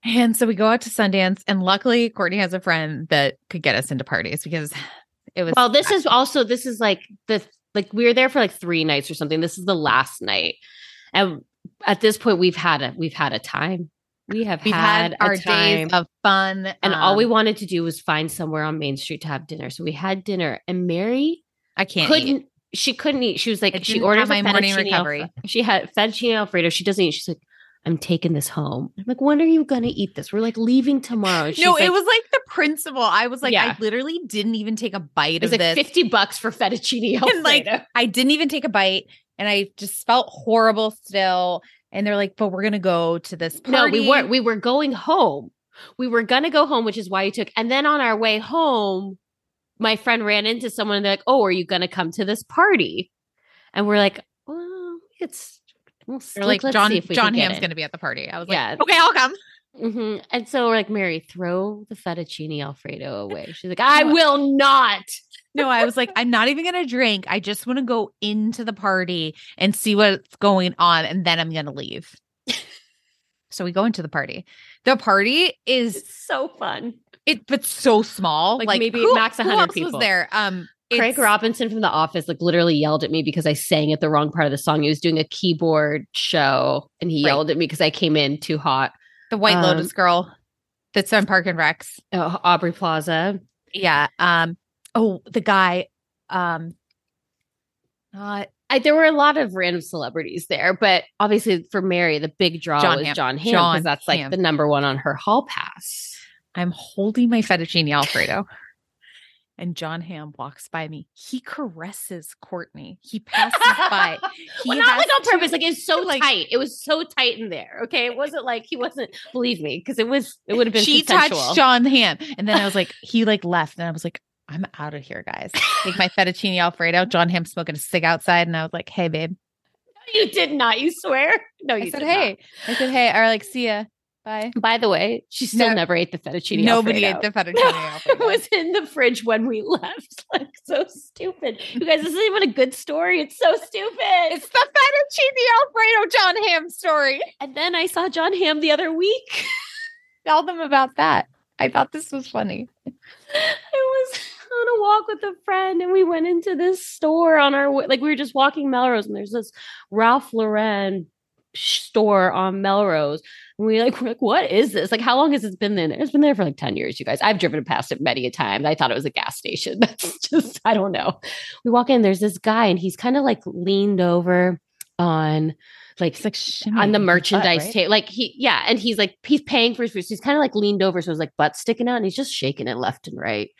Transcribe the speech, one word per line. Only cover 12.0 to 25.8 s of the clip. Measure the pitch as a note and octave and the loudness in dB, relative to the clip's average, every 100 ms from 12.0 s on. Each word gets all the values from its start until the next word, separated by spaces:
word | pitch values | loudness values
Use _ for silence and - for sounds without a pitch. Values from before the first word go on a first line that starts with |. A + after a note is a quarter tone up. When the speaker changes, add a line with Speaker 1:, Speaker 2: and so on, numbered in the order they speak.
Speaker 2:
this | A3 G#3+ | 2 2
point, | A#3+ F#3 | 0 2
we've | F3+ F3 | 2 2
had | F3 D3 | 0 0
a, | C3 - | -2 -6
we've | E3 | -8
had | - C#3+ | -4 -4
a | A2+ | -4
time. | - C#3 D#3 F#3 D#3+ _ _ _ - | -6 -6 -4 -6 -10 _ _ _ -8
We | G#3 | -6
have | A3 E3 | -4 -2
Speaker 1:
We've | G#3 | -2
Speaker 2:
had | F3 G#3+ G#3+ E3+ | 2 2 2 0
Speaker 1:
had | |
Speaker 2:
a | - | 0
Speaker 1:
our | G#3 G3 | 0 0
Speaker 2:
time. | F3 F3 E3+ - D#3+ | 0 2 4 2 2
Speaker 1:
days | |
of | F3+ E3+ _ | 0 -2 _
fun, | G#3 G3 F#3+ F#3+ F#3+ G3 | 2 2 0 -4 -8 -4
Speaker 2:
And | G3+ | -2
all | D#3+ F3+ G3+ | 2 2 4
we | |
Speaker 1:
um, | A#3 | 4
Speaker 2:
wanted | A3 A3 G#3+ | 4 2 -2
to | G3 | -4
do | F3+ | -4
was | E3 D#3+ | -4 -6
find | - D#3 D#3+ | -2 -2 -2
somewhere | - D#3+ D#3 | -6 -6 -4
on | D#3 D#3 | -4 -4
Main | D3 C#3 | -6 -6
Street | - D3 | -8 -10
to | D#3 | -8
have | C#3 D#3 | -10 -10
dinner. | D#3 C3 | -14 -12
So | - | -10
we | E3+ | -10
had | C#3+ F#3+ F#3+ | -6 -6 -6
dinner, | F#3 F#3+ D#3+ A#2+ - | -4 -4 -4 -6 -6
and | F3+ F3+ | -4 -2
Mary | E3+ G#3 B3+ D4 E4 _ _ _ - | -2 -2 0 -2 -4 _ _ _ -6
Speaker 1:
I | F#3+ | -4
can't | F#3+ D#3 | -2 2
Speaker 2:
couldn't, | D#4 - | 2 2
Speaker 1:
eat. | C#4 - _ _ | -4 -6 _ _
Speaker 2:
she | - - | -6 -4
couldn't | B3 D#4 C#4 | -2 -2 0
eat. | A#3+ F3 | -2 -2
She | A#3 | -4
was | G3+ | 0
like, | G3+ | 0
Speaker 1:
I | F#3+ | 0
Speaker 2:
she | F3+ | -4
Speaker 1:
didn't | A3 F#3+ | 0 2
Speaker 2:
orders | G#3+ G#3+ | 4 4
Speaker 1:
have | G3+ | 2
Speaker 2:
a | |
Speaker 1:
my | G#3 | 2
morning | G3 G3 | 2 2
Speaker 2:
fettuccine | G3 | 0
Speaker 1:
recovery. | G3 F#3 D#3+ D3 | 0 0 0 -4
Speaker 2:
Alfre-, | E3 - G3+ | -8 -12 -4
she | A3+ | -2
had | A3+ G3 | 2 0